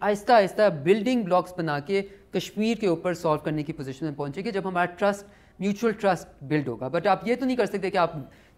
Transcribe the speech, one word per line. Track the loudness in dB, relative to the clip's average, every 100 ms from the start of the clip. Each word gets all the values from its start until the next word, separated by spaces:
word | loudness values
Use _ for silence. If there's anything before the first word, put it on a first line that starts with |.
आहिस्ता-आहिस्ता | -2 0 6 6 6 4 2
बिल्डिंग | 4 2 2 2 0 2
ब्लॉक्स | 2 2 -4
बना | -2 -4
के | -2 -2 -4 -12 -6 -6
कश्मीर | -4 -2 0 2
के | 0
ऊपर | 0 -2
सॉल्व | -2 0 0
करने | 0 -4
की | -4
पोजीशन | -8 -10 -8 -8
में | -6
पहुंचेंगे, | -6 -6 -4
जब | -4 -2
हमारा | 0 -2
ट्रस्ट, | 0 0 0 -8 -20 -20 -6
म्यूचुअल | -4 0 -2
ट्रस्ट | 0 0 0 -4 -16
बिल्ड | -2 -2 -2
होगा। | -6 -4
But | 0 2
आप | 2 0
ये | -2
तो | 0
नहीं | 0
कर | 0
सकते | -2 -2
कि | 0
आप | 0 -2 -12 -18 -20